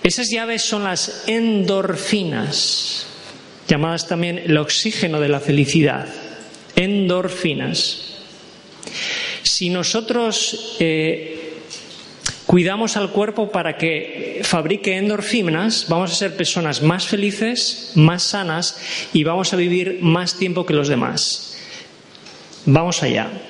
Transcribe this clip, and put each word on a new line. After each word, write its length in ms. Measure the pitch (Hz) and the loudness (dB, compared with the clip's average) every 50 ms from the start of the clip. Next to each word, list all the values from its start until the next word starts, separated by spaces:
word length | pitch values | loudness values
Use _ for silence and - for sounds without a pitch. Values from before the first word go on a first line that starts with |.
| - | 4
Esas 260 | 180 - - 247 214 | 2 2 2 -2 -2
llaves 320 | 226 226 226 226 233 220 - | -2 -2 -2 -2 -2 -2 -2
son 200 | - 220 208 202 | -2 -2 -2 0
las 420 | 196 180 165 - - - - - - | 0 -2 -2 -2 -4 -6 -6 -4 0
endorfinas, 1800 | 220 226 233 226 220 202 185 175 196 190 190 190 180 - - - - 208 185 165 147 117 110 147 147 - - - - - - - - - - - - - - - - - - - - - - - | 0 2 2 2 2 2 2 2 2 0 0 0 -2 -4 0 0 0 0 0 0 -2 -2 -2 -2 0 0 0 0 0 -2 -2 -4 -6 -6 -8 -10 -14 -18 -18 -18 -18 -20 -20 -20 -20 -20 0 2
llamadas 400 | 165 143 151 165 165 165 - - | 2 2 4 0 0 -2 -2 -2
también 340 | 180 170 170 175 170 180 - | -2 -2 0 -2 -2 -4 2
el 120 | 175 156 151 | 2 4 4
oxígeno 640 | 151 151 - - - 220 214 - - 170 156 151 | 4 2 0 0 0 -2 -2 0 0 0 2 0
de 100 | 147 143 | 2 2
la 100 | 147 139 | 2 0
felicidad. 680 | 139 - 147 143 143 135 - - 147 139 131 135 131 - - - - - - - - - - - - - - | 2 2 4 4 4 4 4 4 4 4 2 0 -4 -8 -10 -12 -14 -14 -16 -16 -18 -18 -20 -20 -20 -2 0
Endorfinas. 1400 | - 180 190 202 202 196 180 180 180 180 185 180 - - 165 143 127 131 135 170 - - - - - - - - - - - - - - - - - - - - - - - - - - - - - - - - - - | 0 2 2 2 2 2 4 2 2 0 -2 -4 -2 -2 -2 -2 0 -2 -2 0 0 -2 -2 -4 -6 -10 -14 -16 -18 -18 -20 -20 -20 -20 -20 -20 -20 -20 -20 -20 -16 -16 -12 -10 -8 -6 -6 -6 -6 -6 -6 -8 -4 -2
Si 260 | - - - 185 175 | -2 0 0 0 0
nosotros, 1080 | 180 180 170 - - 220 220 226 247 240 233 226 208 - - - - - - - - - | 0 0 0 0 0 0 0 0 0 2 2 0 0 0 -2 -2 -4 -6 -10 -10 -2 0
eh, 760 | 170 165 160 160 156 156 160 - - - - - - - - - - - - - - - - - - - - - - - - - - - | 2 2 2 2 2 0 0 -2 -4 -10 -10 -10 -10 -12 -12 -14 -16 -16 -16 -16 -16 -18 -18 -18 -20 -20 -20 -8 -8 -8 -8 -8 2 4
cuidamos 500 | - 180 170 180 190 214 226 214 - 214 | 4 6 6 4 0 0 -2 -2 0 -2
al 140 | 202 185 | -2 0
cuerpo 400 | 196 202 208 214 208 - 214 202 | 0 0 0 0 0 -2 -4 -2
para 260 | 208 190 165 165 151 - | -2 -2 -2 -2 -2 -2
que 640 | 160 165 160 147 - - - - - - - - 202 | -2 -2 0 -2 -4 -8 -10 -10 -8 -8 -6 -4 -2
fabrique 540 | - - 170 156 156 196 208 - 202 185 185 | 0 0 0 2 0 -2 0 0 -2 -2 0
endorfinas, 880 | 196 208 208 208 202 - - 240 196 170 156 160 190 226 220 - - - | 0 0 0 -2 -2 0 0 0 2 2 2 2 2 2 0 0 0 2
vamos 240 | 165 170 185 175 | 2 2 2 0
a 40 | 170 | 0
ser 200 | - 202 190 - | -2 -2 -2 -2
personas 460 | - 180 - - 180 170 151 139 - | -2 -2 0 0 0 0 0 0 2
más 240 | 147 156 170 185 185 | 4 4 4 2 0
felices, 880 | - - 202 202 208 196 - 226 226 247 240 - - - - - - - | 0 0 2 2 0 0 0 -2 -2 0 0 -2 -2 -4 -6 -10 0 6
más 300 | 170 151 160 170 180 - | 8 8 8 6 4 -2
sanas 560 | - - 202 190 170 156 165 180 - - - - - - - - - - | -2 -2 -2 -2 -2 -2 -2 -2 -4 -4 -6 -10 -8 -6 -6 -8 0 2
y 100 | 175 151 | 2 4
vamos 300 | 160 170 185 185 180 - | 4 2 2 0 0 2
a 20 | |
vivir 440 | 185 180 180 175 180 180 190 180 180 | 2 2 4 2 2 2 0 -2 2
más 380 | 180 165 160 175 180 180 - - | 4 4 4 4 2 -2 -2 -2
tiempo 260 | 196 185 180 180 180 | -2 0 0 -2 0
que 80 | - 160 | 2 2
los 140 | 147 143 143 | 2 4 4
demás. 680 | 143 123 120 127 - 151 - - - - - - - - - - - - - - - - - - - - - - - - - - - - - | 2 2 2 0 0 -2 -2 -2 -4 -6 -8 -14 -16 -16 -16 -16 -16 -16 -18 -18 -20 -20 -20 -20 -20 -20 -20 -20 -20 -20 -20 -20 -20 -2 4
Vamos 380 | 160 135 156 165 180 170 - - | 6 6 6 6 4 0 0 0
allá. 240 | 131 123 110 110 107 107 95 - - | 2 2 0 0 -2 -6 -10 -14 -16